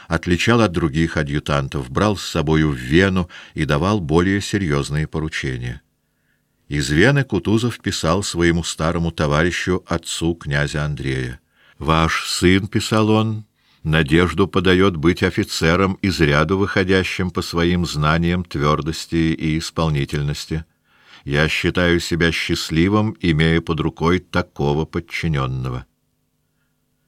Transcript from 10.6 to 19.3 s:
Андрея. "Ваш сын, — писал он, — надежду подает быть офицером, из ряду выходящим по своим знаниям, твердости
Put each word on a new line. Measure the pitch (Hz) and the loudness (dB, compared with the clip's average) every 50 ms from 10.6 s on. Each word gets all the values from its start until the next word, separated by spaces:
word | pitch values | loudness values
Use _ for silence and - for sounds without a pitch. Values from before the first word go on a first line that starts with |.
| 73 69 - 73 76 | -2 -2 -2 -4 -4
Андрея. | 76 71 64 65 67 65 65 62 64 60 - _ _ _ _ _ _ _ | -4 -4 -6 -6 -4 -4 -4 -6 -6 -10 -14 _ _ _ _ _ _ _
"Ваш | - 76 76 80 82 82 82 - - - - | -6 0 2 4 4 4 2 0 -4 -6 -6
сын, — | - - 90 90 95 98 104 - | -4 2 4 4 4 4 2 0
писал | - 107 - - 113 110 107 107 | -4 -4 -2 0 0 2 2 4
он, — | 107 110 110 113 107 107 - _ _ _ _ _ _ _ - | 2 2 2 0 -4 -8 -10 _ _ _ _ _ _ _ -4
надежду | 78 78 80 80 65 80 85 90 82 80 98 98 | 0 2 2 2 4 4 4 4 4 2 0 0
подает | 82 - 98 87 92 92 90 95 101 85 | 2 0 0 2 4 4 4 4 2 2
быть | 76 71 87 90 - 98 | 2 0 0 2 2 0
офицером, | 90 - 107 101 - - - 82 80 87 92 98 95 95 - | 0 0 -2 -4 -4 -4 0 2 2 2 2 2 0 0 -2
из | - 95 82 82 | -2 -2 2 2
ряду | 78 71 71 76 78 80 98 | 2 4 4 2 2 2 2
выходящим | 95 101 - - 101 92 90 95 92 87 - - - 92 87 | 0 0 0 0 0 2 2 2 2 2 -2 -4 -4 -4 -4
по | - 92 | -4 -6
своим | 87 - - 85 85 87 90 87 85 | -6 -4 -2 0 0 2 2 0 -2
знаниям, | - - 76 76 76 80 82 85 85 90 90 87 | -2 -2 0 0 2 2 2 2 0 0 -2 -4
твердости | - - 71 71 76 76 78 - 82 80 - - - 85 82 80 80 | -6 -6 -2 0 0 0 0 -2 -6 -8 -8 -8 -4 -2 0 0 0